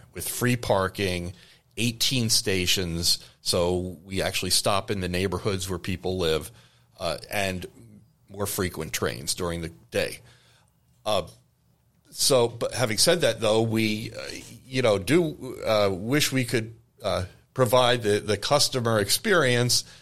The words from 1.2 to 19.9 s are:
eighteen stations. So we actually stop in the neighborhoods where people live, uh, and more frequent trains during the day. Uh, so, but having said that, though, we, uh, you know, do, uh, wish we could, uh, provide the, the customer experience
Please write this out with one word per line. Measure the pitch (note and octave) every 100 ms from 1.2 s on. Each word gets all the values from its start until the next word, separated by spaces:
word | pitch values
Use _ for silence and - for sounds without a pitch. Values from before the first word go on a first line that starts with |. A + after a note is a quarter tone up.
| F2 - - - _ -
eighteen | A#2 A#2 - C3 A2
stations. | - - F#2+ F2+ - F2 E2 F2 - - _
So | - F#2+ F2 F2+ F2+ E2+
we | F#2+ F#2+
actually | E2+ - F#2
stop | - - G2 -
in | G2+
the | F2+
neighborhoods | F2 F#2+ F2+ A2 F#2+ F#2+
where | F2+
people | - F2 F2+ F#2
live, | E2 D#2 D2 - - _ _ -
uh, | F2 C#2 -
and | G#2 G2 F#2 F#2 - - G#2 - _ -
more | G2+ G2+
frequent | - F2+ - D#2
trains | - F2 A#1 D#2
during | - F2 E2+
the | E2 - _
day. | G2+ E2 - - - _ _ _ _ _ _
Uh, | G#2+ G2+ E2 - _ _ _ _ _ _ _
so, | - - C3 A#2+
but | A2+ -
having | - B2 G#2+
said | - F3
that, | C3 G#2+
though, | G#2+ A2
we, | A2+ A2+ A2 G#2+ A2+
uh, | - C#2 - - - -
you | C3
know, | A#2+ G2+
do, | F2+ E3+ D#3+ D3 B2+ -
uh, | G#1+ G#2+ G2+
wish | F#2 A2 D3 -
we | C3
could, | A#2+ B2 A2+ - _ _
uh, | G#2+ F2+ F2+ - _
provide | - B2+ B2+ B2 B2
the, | G#2+ G#2
the | G2 G2+
customer | - C#3+ - C3 A#2 A2
experience | G2 - A3+ F3+ C3 A#2+ A#2+ - -